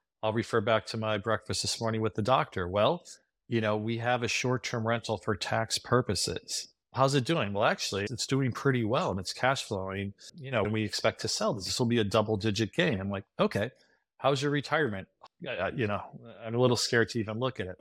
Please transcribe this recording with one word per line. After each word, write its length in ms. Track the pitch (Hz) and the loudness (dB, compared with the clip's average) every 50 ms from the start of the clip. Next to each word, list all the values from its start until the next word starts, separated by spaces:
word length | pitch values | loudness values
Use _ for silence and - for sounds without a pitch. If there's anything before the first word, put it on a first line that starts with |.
| _ _ _ _ - | _ _ _ _ -2
I'll 100 | 110 107 | -2 0
refer 300 | 117 110 - - 117 104 | 0 0 0 0 0 2
back 240 | 117 113 107 - | 4 2 2 2
to 100 | - - | -2 -6
my 220 | 113 110 110 107 104 | -4 -2 -2 -2 -2
breakfast 420 | 98 113 110 104 - - 104 - | 0 0 0 0 0 -2 -4 -4
this 180 | - 101 - - | -2 -2 -4 -2
morning 220 | 117 113 113 110 | -2 -2 -2 0
with 140 | 110 110 - | -2 -2 -2
the 80 | - 104 | -2 0
doctor. 440 | 113 127 147 156 - - 95 90 | 2 4 2 2 0 -2 -4 -4
"Well, 380 | 87 90 101 107 131 165 175 - - - - _ _ _ _ _ - | 0 2 4 4 4 2 0 -4 -12 -20 -20 _ _ _ _ _ -2
you 120 | 120 113 | 0 0
know, 160 | 110 107 107 | 2 2 0
we 220 | 107 107 113 117 113 | 0 0 -2 -4 -2
have 240 | 117 120 123 123 120 | 0 0 0 2 0
a 60 | 113 | 0
short-term 580 | - - - 127 127 123 - - - 120 113 | -2 0 0 0 0 0 -2 -2 -4 -2 0
rental 320 | 113 117 117 - - 110 101 | 0 0 0 0 -2 -4 -2
for 180 | - - 107 | -2 -2 -2
tax 420 | - - - - 113 113 - - - | -2 -2 -2 0 0 0 0 -4 -4
purposes." 920 | - - 120 123 123 - 101 - - - 90 - - - - - - - _ _ _ _ - | -2 2 2 2 4 2 0 -2 -2 -2 -4 -6 -6 -8 -8 -8 -8 -10 _ _ _ _ 0
"How's 200 | 123 135 135 135 | 2 4 4 4
it 120 | 147 123 | 4 2
doing?" 260 | - 165 165 117 101 101 | 2 0 0 0 0 0
"Well, 120 | 101 110 | 2 2
actually, 400 | 143 196 - - - - 98 101 | 2 2 0 -2 -4 -2 -2 -2
it's 220 | 107 127 107 - | -2 -4 -4 -4
doing 240 | - 139 135 139 127 | -2 0 0 0 0
pretty 340 | 107 - - 139 135 123 117 | -2 0 0 2 2 2 2
well 260 | 101 117 147 185 147 | 2 0 0 0 0
and 100 | 95 95 | -2 -2
it's 140 | 92 - - | -4 -6 -4
cash 300 | - - 127 135 - - | 0 2 2 2 2 -2
flowing, 500 | - 113 95 95 95 95 98 98 101 101 _ - - - | -4 -4 -4 -4 -4 -4 -4 -4 -6 -8 _ -16 -20 -18
you 160 | - 131 131 | -14 -8 -2
know, 140 | 135 113 98 | 0 0 2
and 80 | 107 107 | 2 2
we 120 | 110 110 | 0 -2
expect 360 | 104 - - - 113 104 - | -2 -2 0 0 0 0 0
to 80 | - 107 | -2 -4
sell 240 | - - 208 220 165 | -2 0 0 0 -2
this. 140 | 104 90 | -2 -4
This 120 | 92 - - | -4 -2 0
will 80 | 127 | 0
be 120 | 117 117 120 | 2 4 2
a 60 | 107 | 2
double-digit 680 | 98 95 110 107 104 110 98 95 110 104 107 113 95 - | 4 4 2 2 2 0 0 0 0 0 0 -2 -2 0
gain." 260 | - 175 175 127 95 | 0 0 0 0 -2
I'm 120 | 98 101 | -2 -4
like, 160 | 101 98 - _ _ - | -6 -6 -8 _ _ -2
"Okay. 340 | 180 - - 190 107 127 - _ _ _ _ _ _ _ _ - | -2 0 0 -2 -4 -4 -6 _ _ _ _ _ _ _ _ -2
How's 220 | - 135 143 131 | 0 0 2 2
your 100 | 139 147 | 0 0
retirement?" 560 | 143 147 135 - 147 160 151 123 101 95 92 - _ _ - - _ - - | 0 -2 -2 0 0 2 2 0 -2 -4 -8 -12 _ _ -20 -20 _ -14 -10
"I, 40 | 135 | -8
I, 180 | 120 - - - | -4 -2 -2 -2
you 180 | - 147 120 | -2 0 -2
know, 160 | 104 104 95 - - - - 120 117 104 92 117 | 0 -2 -4 -6 -8 -16 -18 -20 -20 -18 -12 -8
I'm 120 | 113 113 | -2 2
a 40 | 120 | 4
little 200 | 127 127 120 110 | 4 4 4 4
scared 320 | - - - 120 113 - | 2 2 4 4 2 2
to 100 | - 123 | 0 -4
even 180 | 104 104 110 113 | -4 -4 -4 -2
look 220 | 127 131 - - | -2 -4 -4 -4
at 60 | 101 | -6
it." 100 | 92 90 - | -8 -2 2